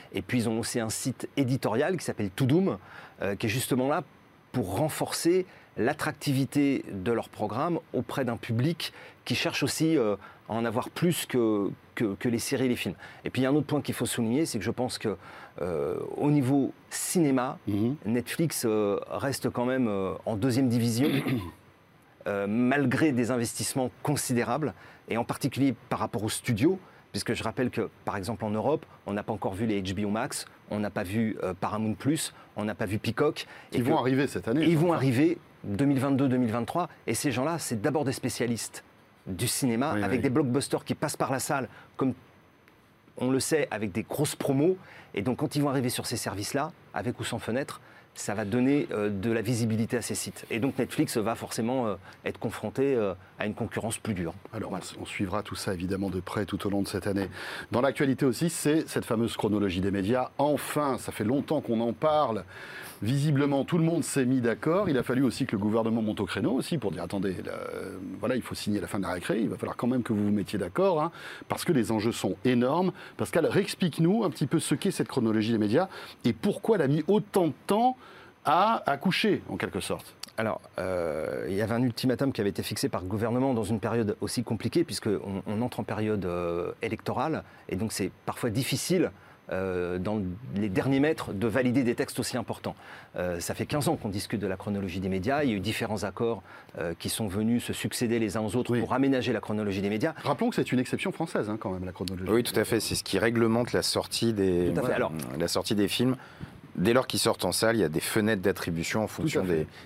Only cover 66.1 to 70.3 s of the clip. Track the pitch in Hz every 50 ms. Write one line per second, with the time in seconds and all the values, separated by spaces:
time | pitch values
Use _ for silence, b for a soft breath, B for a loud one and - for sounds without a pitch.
66.1 | 101 - 101 92 - 101 - 95 247 254 - - 175 139 107 98 - 87 85 85
67.1 | 104 95 92 98 90 95 92 92 92 90 - - 85 90 95 95 95 95 98 98
68.1 | 95 98 101 107 131 120 - - 104 - - 107 104 101 87 - - 104 90 87
69.1 | 90 87 85 - 175 220 226 104 90 - - - - - - 120 127 127 113 -
70.1 | 110 104 104 104